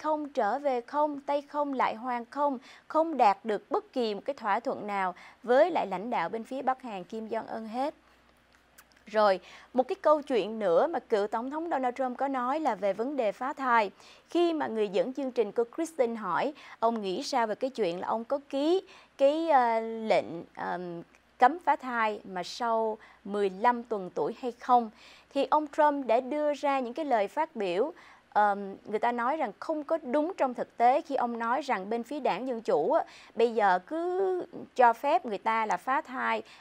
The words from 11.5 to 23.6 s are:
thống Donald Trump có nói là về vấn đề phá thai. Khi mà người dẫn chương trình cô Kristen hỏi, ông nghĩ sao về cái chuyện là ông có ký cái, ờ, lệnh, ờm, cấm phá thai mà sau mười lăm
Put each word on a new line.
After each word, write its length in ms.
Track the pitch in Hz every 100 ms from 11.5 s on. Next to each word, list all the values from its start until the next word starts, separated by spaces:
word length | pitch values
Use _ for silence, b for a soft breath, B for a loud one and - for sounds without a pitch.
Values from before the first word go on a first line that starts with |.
thống 200 | 302 339
Donald 240 | 285 247
Trump 240 | 247 254 240
có 100 | 277
nói 320 | 262 247 311
là 140 | 294
về 180 | 190 196
vấn 240 | 196 247 285
đề 160 | 214
phá 200 | - 254
thai. 380 | 302 262 233 202 B B B _
Khi 220 | 339 339
mà 140 | 311 262
người 220 | 220 202
dẫn 240 | 190 202
chương 180 | 262 262
trình 220 | 240 202
cô 120 | 240 233
Kristen 420 | - 320 - 233 226
hỏi, 360 | 196 151 240 302 B B
ông 240 | 226 226
nghĩ 200 | 196 190
sao 240 | 285 254 220
về 80 |
cái 160 | 202 262
chuyện 300 | 247 190 175
là 60 | -
ông 180 | 220
có 160 | 233 277 -
ký 340 | 277 302 381 B B B -
cái, 320 | 277 311 330
ờ, 300 | 269 233 226
lệnh, 640 | 226 226 220 170 104 165 -
ờm, 480 | - 185 180 175 170 - _ _ -
cấm 200 | 254 349
phá 180 | 294 311
thai 440 | 254 240 220 208
mà 180 | - 180
sau 560 | 175 - 233 226 220 214 B B
mười 260 | 196 202 202
lăm 320 | 190